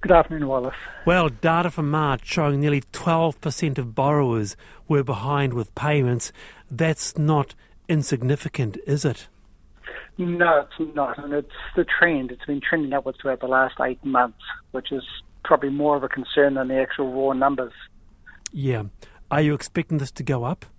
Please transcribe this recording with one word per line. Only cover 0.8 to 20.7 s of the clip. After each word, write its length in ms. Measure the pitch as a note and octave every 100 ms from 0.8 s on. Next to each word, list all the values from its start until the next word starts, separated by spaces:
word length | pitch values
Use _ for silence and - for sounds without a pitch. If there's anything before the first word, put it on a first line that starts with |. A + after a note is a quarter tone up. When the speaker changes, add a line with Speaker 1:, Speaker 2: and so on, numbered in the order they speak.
| - - -
Speaker 2:
Well, 220 | F3+ D#3+
data 420 | A#2 E3 E3 F3
from 180 | D#3 D3
March 320 | D3+ D3+ C3
showing 360 | - - D3 C#3+
nearly 220 | C#3+ C#3+ -
twelve 480 | - - E3 E3 C#3+
percent 380 | E3 C3+ E3 C3+
of 160 | A#2+
borrowers 640 | A2 C3+ D3 C3+ A2+ G2+ - - - -
were 160 | D3
behind 480 | B2+ G#2+ A#2 C#3+ C#3
with 200 | A#2+ A2 -
payments. 560 | C#3+ D3+ B2+ B2 - - - - -
That's 480 | A#2+ D#3+ D#3+ - -
not 380 | D3+ D3+ C#3 - _ - _
insignificant, 880 | D#3+ C3+ C3 B2+ C#3+ D#3 - A#2 F#2+
is 200 | - D3
it? 240 | D3 A2+ - _ - - - - - - - -
Speaker 1:
No, 480 | F3+ F3 F3 D#3 C#3+ -
it's 160 | D#3 D3
not, 220 | C#3 -
and 100 | D3
it's 200 | C#3+ C#3+ - - -
the 80 |
trend. 480 | E3+ - F3 D#3 B2+
It's 120 | B2
been 160 | - C#3+
trending 320 | - E3 D3
upwards 260 | C#3 C3+ C3
throughout 180 | C#3 C3
the 60 | B2+
last 300 | C3 C3 -
eight 240 | C3 B2
months, 360 | C#3+ C3 B2 - - - -
which 180 | C3 -
is 140 | C#3 - - - -
probably 260 | - D3+ C#3+
more 260 | C#3 D3 C#3+
of 60 |
a 60 | C3
concern 460 | - B2 - C#3+
than 120 | C3+ B2+
the 120 | C3
actual 320 | C3 - C3+
raw 200 | B2+ C3+
numbers. 400 | C3 C#3 C#3 B2 - - - - - - - -
Speaker 2:
Yeah. 320 | - C3+ A#2+ G2+ - - - -
Are 100 | C#3+
you 140 | D3+
expecting 440 | D3 - - D#3+ D#3
this 120 | C3+
to 100 | -
go 180 | C3 C3+
up? 220 | A#2+ F3 -